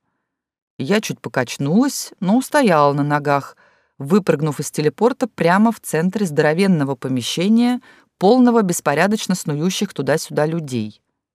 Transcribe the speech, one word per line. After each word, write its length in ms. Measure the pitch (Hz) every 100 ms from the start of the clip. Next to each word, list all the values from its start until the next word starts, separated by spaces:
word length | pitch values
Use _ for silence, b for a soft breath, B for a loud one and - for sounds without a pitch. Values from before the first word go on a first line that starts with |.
| _ _ _ _ _ _ _ -
Я 240 | 135 214
чуть 180 | - 135
покачнулась, 920 | - 135 123 - 143 196 277 - - -
но 180 | 180 240
устояла 560 | - 294 233 156 147
на 100 | 143
ногах — 540 | 147 147 147 139 - b b b b -
выпрыгнув 600 | 139 202 190 151 156 147
из 120 | 143
телепорта 560 | - 147 - 226 - 254
прямо 440 | - 165 190 220
в 80 | 220
центре 460 | - 156 180 214 185
здоровенного 720 | 147 151 165 196 165 135 135
помещения, 840 | 135 127 113 - 190 226 240 247 b b b _
полного 460 | 190 254 247 233
беспорядочно 720 | 185 170 151 143 196 214 - 180
снующих 580 | 160 147 180 - 202
туда-сюда 520 | - 135 160 - 147 156
людей. 540 | 165 143 123 107 - _ _ _